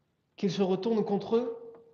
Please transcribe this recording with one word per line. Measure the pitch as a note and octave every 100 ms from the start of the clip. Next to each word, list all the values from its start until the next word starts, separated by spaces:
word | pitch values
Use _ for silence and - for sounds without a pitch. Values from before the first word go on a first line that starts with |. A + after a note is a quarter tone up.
| _ _ _ -
qu'il | G3+
se | E3
retourne | F#3 F#3 A#3 A3
contre | G3+ G3+ - A3+
eux | B3+ - - - -